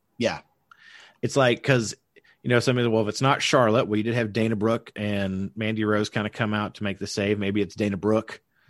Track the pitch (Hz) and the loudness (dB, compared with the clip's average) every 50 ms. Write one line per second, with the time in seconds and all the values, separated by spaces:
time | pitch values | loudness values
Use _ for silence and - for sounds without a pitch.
0 | _ _ _ - 117 101 80 73 - _ _ _ _ - _ _ - - - - | _ _ _ -2 -2 -2 -2 -4 -10 _ _ _ _ -20 _ _ -20 -20 -20 -20
1 | - - _ _ - 120 - 143 131 123 117 - - - 135 123 110 101 - - | -20 -20 _ _ -6 -2 2 4 4 4 2 2 2 2 2 2 0 -2 -8 -12
2 | _ _ _ _ _ _ _ _ - 123 123 120 - 135 123 123 120 117 110 110 | _ _ _ _ _ _ _ _ 0 2 2 2 4 2 2 2 2 2 2 2
3 | 107 104 104 - 131 135 139 - - - - 139 120 110 107 127 120 95 107 107 | 0 0 -2 0 2 2 2 2 2 2 4 4 6 6 4 2 2 0 0 -2
4 | 107 117 117 120 113 107 98 117 110 113 113 101 107 113 113 113 - - - - | 0 -2 -2 -2 -2 -2 -2 0 0 0 0 0 0 0 0 -2 -4 -8 -10 -6
5 | 104 104 104 101 101 95 95 95 98 98 - 107 110 107 110 110 107 104 107 104 | -4 -2 -2 -2 -2 -2 -4 -4 -6 -8 -6 -6 -4 -4 -2 -2 0 0 2 0
6 | 104 - - 113 104 107 - - 117 107 107 107 104 104 - - 107 101 95 - | 0 -2 -2 -2 -4 -2 -4 -4 -2 -2 -2 -2 -2 -4 -6 -6 -6 -6 -6 -6
7 | 104 - - 107 98 101 104 104 101 98 101 104 98 87 - - 107 104 98 87 | -8 -6 -4 -2 0 0 0 0 -2 -2 -2 -2 -2 -4 -4 -4 -2 -2 -2 -2
8 | 87 107 110 110 - - - - _ _ _ _ _ | 0 0 0 0 -2 -4 -12 -18 _ _ _ _ _